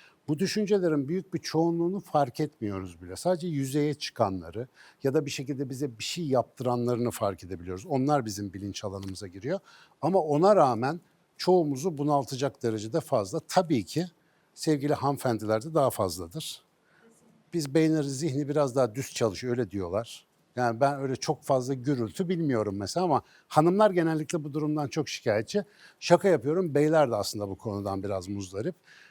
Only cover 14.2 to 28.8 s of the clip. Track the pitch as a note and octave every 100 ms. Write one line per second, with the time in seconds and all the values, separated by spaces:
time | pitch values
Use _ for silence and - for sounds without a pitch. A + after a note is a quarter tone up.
14.2 | _ _ _ - D#3+ D3 C#3+ C3+ C#3 C3
15.2 | B2+ A2 G#2+ A2 D#3+ D#3 C3 - F#2+ E2+
16.2 | E2+ D#3+ - - _ _ _ _ _ _
17.2 | _ _ _ E3+ C#3 D#3+ D#3+ D#3+ C#3 C3
18.2 | E3 C3+ C#3 D3 C#3 C3 A#2+ A#2 - -
19.2 | A2+ F2+ B2 A#2+ G2 G2+ F2 G2+ A#2 -
20.2 | _ _ _ B2 A#2+ A2+ C#3 C#3+ C3+ B2
21.2 | - - - C3 B2+ C3 B2+ B2+ G#2+ -
22.2 | F3 E3+ D3+ A#2 G#2 G2 G2 E3+ F3+ B2+
23.2 | - _ - D#3 E3+ G3 G#3+ F3 E3 D#3
24.2 | D3+ E3+ D3 D3+ D3+ D3+ C#3+ D#3+ C3+ -
25.2 | A#2+ G#2+ A2 G3+ - _ - - - F3
26.2 | G3 D3 B2+ F3 F3 C#3 D3+ D#3+ C3 G#2
27.2 | G2 G#2+ G2+ F#2+ A2+ G2+ G2 G2 G2 F#2+
28.2 | F2+ G2+ F#2 F#2+ C#3 -